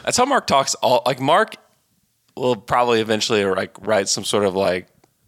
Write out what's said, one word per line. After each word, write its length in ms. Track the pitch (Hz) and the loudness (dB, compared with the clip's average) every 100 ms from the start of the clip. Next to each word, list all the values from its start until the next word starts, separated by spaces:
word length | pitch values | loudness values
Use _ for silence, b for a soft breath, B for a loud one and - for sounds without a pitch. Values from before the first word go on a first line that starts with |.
That's 140 | - - | -4 0
how 80 | 262 | 0
Mark 220 | 254 - | 0 0
talks 260 | 139 135 - | 0 0 -2
all, 280 | 110 127 123 | 0 2 0
like, 140 | 131 | -2
Mark 360 | 135 175 214 - _ _ _ _ _ _ _ - | 2 2 0 -6 _ _ _ _ _ _ _ -4
will 200 | 127 113 | -2 -2
probably 440 | - 131 123 117 | 0 0 2 2
eventually, 460 | 110 110 - 110 98 | 2 -2 0 0 0
like, 300 | 92 98 - | -2 -4 -8
write 300 | 98 107 98 | -2 0 0
some 160 | - 95 | -4 -2
sort 200 | 107 101 | 0 0
of, 100 | 92 | 0
like, 320 | 98 92 92 _ _ _ | 0 -2 -6 _ _ _